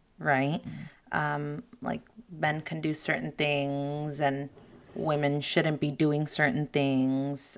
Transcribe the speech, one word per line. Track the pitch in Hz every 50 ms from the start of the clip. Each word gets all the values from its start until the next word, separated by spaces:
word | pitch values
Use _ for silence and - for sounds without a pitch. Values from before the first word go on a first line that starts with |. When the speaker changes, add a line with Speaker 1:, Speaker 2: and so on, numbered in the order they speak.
| _ _ _ -
Speaker 1:
right? | 160 156 143 - 135 143 156 175 - 175
Speaker 2:
Mm. | 151 143 147 - - _ _ -
Speaker 1:
Um, | - - 151 147 147 143 147 147 147 147 - - - -
like, | - 131 135 - - - _ 220 - -
men | 180 156 156 151 151 156
can | 151 - 165 160
do | 151 160 151
certain | - - - 160 - 147 156 147
things | - 151 147 147 143 139 139 139 139 143 143 147 147 151 151 143 143
and | 151 139 139 139 143 139 - - - - - - - - -
women | - - 156 151 147 147 143 143 147
shouldn't | 139 - - 170 156 160 156 139
be | - 147
doing | 143 - 156 151 147 147 151
certain | 151 - - 156 147 123 151 147 143
things. | - 147 139 139 135 131 131 131 135 135 135 139 143 139 - - -